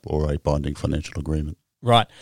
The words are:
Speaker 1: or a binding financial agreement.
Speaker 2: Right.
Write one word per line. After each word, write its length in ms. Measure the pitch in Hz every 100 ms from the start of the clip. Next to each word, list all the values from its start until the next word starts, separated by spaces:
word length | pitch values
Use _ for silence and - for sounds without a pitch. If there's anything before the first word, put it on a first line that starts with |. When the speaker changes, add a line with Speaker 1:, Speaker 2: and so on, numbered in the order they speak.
| -
Speaker 1:
or 260 | 76 73
a 60 | 73
binding 360 | 76 73 73
financial 440 | 71 76 76 - 76
agreement. 380 | 71 78 76 78 _ _
Speaker 2:
Right. 260 | 120 117 104 -